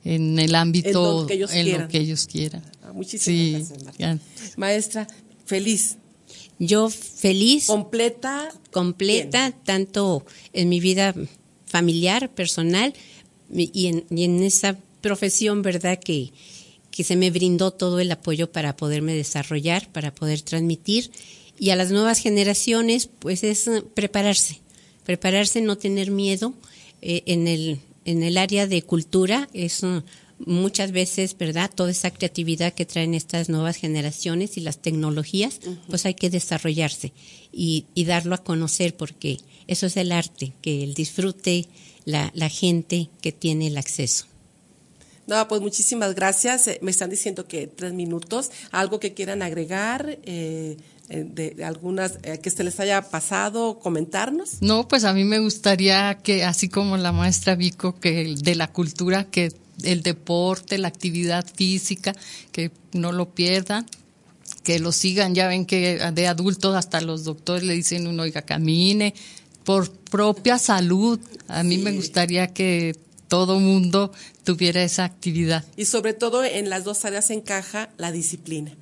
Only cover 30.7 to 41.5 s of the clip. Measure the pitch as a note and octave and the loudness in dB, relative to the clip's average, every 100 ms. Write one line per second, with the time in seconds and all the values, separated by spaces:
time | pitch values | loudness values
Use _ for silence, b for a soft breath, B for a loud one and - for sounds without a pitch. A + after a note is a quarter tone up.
30.7 | G3 G3 F#3 F3+ - F#3 - E3 D#3+ G3 | 0 -2 0 0 -2 -4 -2 -4 -2 -2
31.7 | - F3+ F3+ F3+ - F3+ - E3 D#3+ E3+ | 0 -2 0 -4 -2 -4 -2 -2 0 -2
32.7 | - E3+ E3+ E3 E3 - E3+ E3 D#3+ D#3+ | -2 -6 -2 0 -2 -2 -4 0 0 0
33.7 | E3+ D#3 D#3 D3 D3 F3 E3+ G#3 F#3+ D#3+ | -2 -4 -2 -2 -4 -4 -2 -2 -6 -8
34.7 | D3+ - D#3+ D#3 D3+ D3+ F#3+ A3+ - F3+ | -6 -4 -2 0 -2 -2 -2 -2 -4 -12
35.7 | F3 - F3+ G3 F3+ F3+ F3+ - D#3+ D#3+ | -12 -6 -4 -2 -2 0 0 -2 -2 -2
36.7 | D#3 D3+ - C#3 B B B B - E3+ | 0 -2 -4 -12 B B B B -4 0
37.7 | D#3 - - E3+ E3+ E3+ F3 - E3 D#3+ | 0 -2 -2 0 0 0 -4 -2 -2 0
38.7 | - F3 E3 D3+ - D3+ C3+ B B - | 0 -2 -2 -12 -8 -6 -6 B B -6
39.7 | F3+ F#3 F#3+ F3+ F3 E3 - C3+ - D#3+ | -2 -2 -2 0 0 -2 -6 -10 -6 -4
40.7 | D3 C#3 C#3 D#3+ - F#3+ F#3 - | -4 -4 -4 -4 -2 -2 -2 0